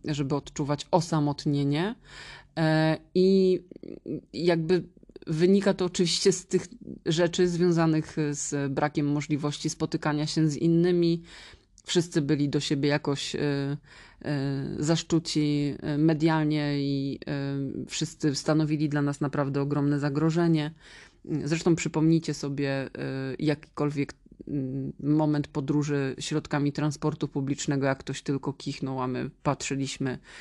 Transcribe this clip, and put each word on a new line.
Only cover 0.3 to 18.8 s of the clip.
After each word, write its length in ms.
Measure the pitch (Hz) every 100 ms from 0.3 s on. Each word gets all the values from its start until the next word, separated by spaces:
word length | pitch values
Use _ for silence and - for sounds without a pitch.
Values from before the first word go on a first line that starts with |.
| 147
odczuwać 520 | - - 143 147 -
osamotnienie. 1040 | 170 165 156 147 143 160 143 143 147 190 240 - - - - - -
E, 400 | 160 156 156 156 - 185
i 440 | 190 190 185 185 - - - - - 147 -
jakby 500 | - 170 165 160 180 - - - - -
wynika 460 | 160 180 196 202
to 120 | 190 180
oczywiście 460 | 175 175 - -
z 140 | 185 -
tych 220 | 185 - - - - -
rzeczy 420 | 160 170 175 180
związanych 680 | 175 180 170 165 156 151 - 147
z 420 | 143 - 143 139
brakiem 380 | 139 147 156 143
możliwości 580 | 147 143 147 147 - 156
spotykania 580 | - 160 160 156 147 156
się 220 | - 156
z 60 | 143
innymi. 680 | 170 170 175 175 170 170 165 - - - _ _ -
Wszyscy 360 | 175 170 170
byli 280 | 143 147 143
do 100 | 147
siebie 300 | - 143 143
jakoś, 460 | 147 147 143 - -
e, 40 | 147 139 139 143 - - - - -
e, 400 | 143 139 139 135 -
zaszczuci, 960 | 147 165 - 165 165 156 147 147 143 -
e, 180 | - 143
medialnie 840 | 160 156 165 160 151 151 147 143
i, 380 | 139 139 139 - -
e, 580 | 143 139 139 139 - -
wszyscy 480 | - 156 - 156 135
stanowili 540 | - 156 156 151